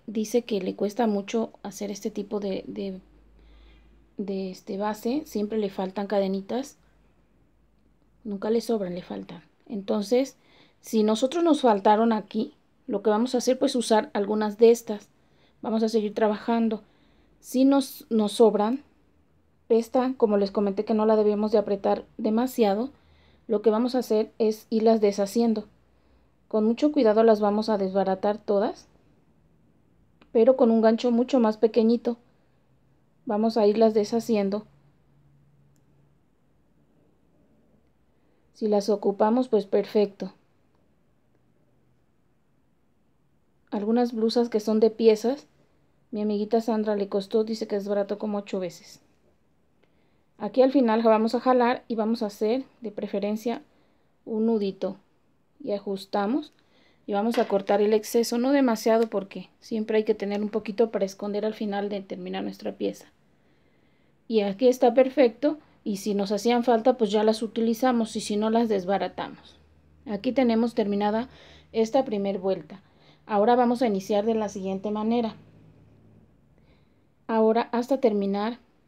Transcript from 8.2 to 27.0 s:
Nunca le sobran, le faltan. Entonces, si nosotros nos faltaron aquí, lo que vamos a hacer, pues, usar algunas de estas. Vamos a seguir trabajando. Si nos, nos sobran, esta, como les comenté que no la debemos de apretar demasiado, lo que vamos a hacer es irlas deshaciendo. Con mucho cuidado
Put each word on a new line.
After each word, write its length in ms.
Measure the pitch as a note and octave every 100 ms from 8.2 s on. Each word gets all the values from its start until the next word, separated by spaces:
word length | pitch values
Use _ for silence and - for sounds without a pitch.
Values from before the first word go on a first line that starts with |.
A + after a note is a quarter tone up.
Nunca 260 | A3 G3 G#3+
le 100 | A#3
sobran, 340 | A3+ A3+ F#3
le 100 | F3
faltan. 380 | F3+ G3+ G3 F3 - _ -
Entonces, 680 | G#3 G3 G#3+ G3+ B3 C4+ - _ _ _ _
si 220 | - A3+
nosotros 420 | G#3+ A3 C4 F4 E4+
nos 160 | D4+
faltaron 500 | B3 G3+ G#3+ G#3+ A#3
aquí, 440 | G#3+ F#3+ A3 - - _ _ -
lo 140 | G3+
que 80 | G#3+
vamos 260 | G#3 B3 B3
a 20 |
hacer, 200 | A#3+ C4
pues, 160 | C#4
usar 360 | B3 A3+ A3 C#4+
algunas 440 | A3 G3+ G#3+ G#3+ G#3
de 140 | A#3
estas. 360 | A#3 - G#3 - _ _ _ _ _
Vamos 200 | - A3
a 40 | A3
seguir 260 | A3 G#3
trabajando. 720 | G#3 A3 G#3 - A#3 A3+ G#3+ - _ _ _ _ _
Si 240 | - B3
nos, 420 | C4+ C#4 C4+ - -
nos 240 | A3+ G#3
sobran, 500 | - A3+ G3+ G#3 C#4 - _ _ _ _ _ _ _ -
esta, 440 | A3+ A#3 C4 C4 C4
como 220 | A3+ G3+
les 140 | G3+
comenté 340 | G#3+ G3+ G3 G#3
que 80 |
no 120 | A3 G#3+
la 100 | A3
debemos 360 | G#3 G#3 G#3+
de 60 | G#3+
apretar 480 | G3+ G3 G#3 G#3 - -
demasiado, 760 | A3+ A3 B3+ B3+ G#3+ G3 C4+ - _ _ _ _ -
lo 140 | G#3+
que 80 | G#3+
vamos 260 | G#3+ B3 B3+
a 40 |
hacer 320 | A#3 G#3+ A3 -
es 300 | A3 G#3+ -
irlas 320 | A3 A3 A3+
deshaciendo. 640 | G3+ G3+ G3 A#3 A#3 G#3+ - _ _ _ _ _ _ _ _
Con 160 | A3
mucho 280 | G#3+ A#3 D4+
cuidado 320 | D4+